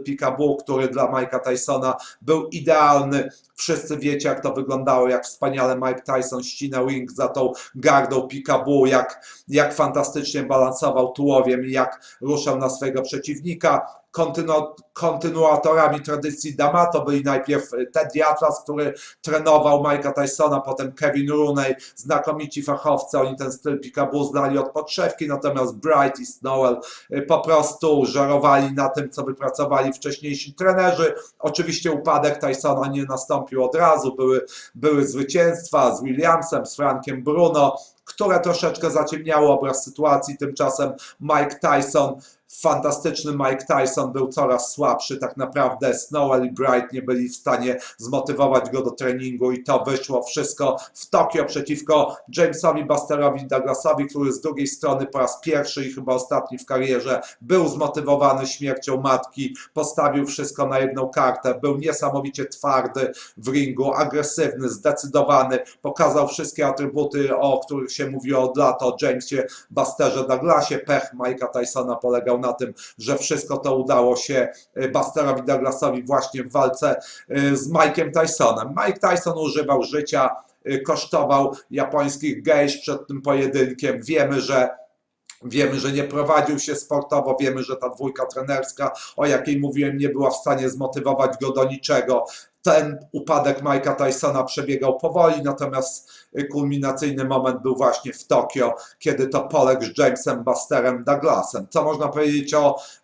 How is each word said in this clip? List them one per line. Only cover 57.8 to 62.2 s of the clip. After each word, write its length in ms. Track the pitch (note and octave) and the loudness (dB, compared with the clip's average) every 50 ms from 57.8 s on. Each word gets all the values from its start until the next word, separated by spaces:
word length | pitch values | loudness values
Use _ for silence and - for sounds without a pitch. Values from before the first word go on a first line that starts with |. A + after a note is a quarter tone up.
| D#3 C#3+ C#3+ D3+ C3 C#3 C#3+ C#3+ D3 C#3 C3+ C3 C3 | -2 -2 -2 -2 0 2 2 4 4 4 2 2 -2
śmiercią 540 | C3+ - - C#3+ C#3 C3+ C3 - - C3 C3 | -6 -6 -6 -4 -4 -4 -4 -4 -4 -4 -2
matki, 560 | C3 C#3 C3 B2 - - - C#3 C3+ B2+ C3 - - - - | 0 2 2 0 0 -4 -8 -8 -8 -8 -8 -12 -18 -10 -6
postawił 520 | D#3 D3+ D3 - - D3+ C#3+ C#3 C#3+ C#3+ | -6 -4 -4 0 0 0 2 2 0 -2
wszystko 400 | C#3 - - C#3+ - - - C#3+ | -2 -4 -6 -6 -6 -4 -2 -2
na 120 | C3 C3+ C3 | 0 0 0
jedną 300 | C3 C3 C3 C3+ C3 C3 | 0 0 -2 -2 -4 -4
kartę, 460 | - D3+ C3+ B2+ B2 - - B2+ B2 B2 - | 0 2 2 2 2 0 0 -2 -2 0 0
był 140 | C#3+ C#3+ | -2 -2
niesamowicie 680 | C#3 D3 D#3+ D3 - D3+ C#3 C3+ C#3 | 0 -2 -2 -2 -2 -2 -2 -2 -2